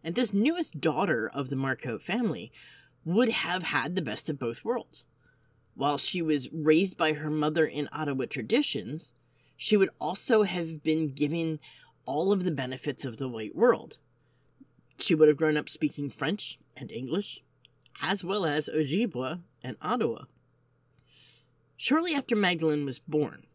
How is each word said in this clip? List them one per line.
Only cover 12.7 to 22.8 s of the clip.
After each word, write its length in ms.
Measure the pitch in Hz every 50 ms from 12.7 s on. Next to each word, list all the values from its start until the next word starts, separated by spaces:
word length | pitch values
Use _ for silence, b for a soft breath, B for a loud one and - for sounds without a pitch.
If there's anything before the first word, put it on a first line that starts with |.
| 131 127 - 151 135 - -
of 120 | 135 107
the 120 | - 139 131
white 260 | 120 110 107 104 -
world. 420 | - 214 247 226 - - - - _ _ _ _ _ _ _ _ _ _ _ _ _ - _ _ _ _ _ _
She 180 | - - - 170
would 140 | 151 156 151
have 80 | 151
grown 180 | 139 160 156 151
up 140 | 151 139 -
speaking 400 | - - - 143 - - 143 139
French 500 | - - 139 143 190 208 - - - _ _ _ _
and 160 | - 131 107
English, 520 | - 117 127 123 139 196 202 - - - _ _ _ _ _ - _ _ _ _ _ -
as 220 | - 156 196 196 -
well 220 | 170 196 208 185
as 220 | 156 147 151 151
Ojibwa 720 | - - 156 156 131 147 196 240 208 - 156 151 131 160 180 170 _ _ _ -
and 140 | 131 120 -
Ottawa. 420 | - - 226 247 208 135 113 - 139 - _ _ _ _ _ _ _ _ _ _ _ _ _ _ b b b b b b b b b b b _ _ _ _
Shortly 360 | _ - - 269 320 339 359 311
after 220 | 277 262 - 240
Magdalene 500 | 214 202 180 180 160 160 160 151 151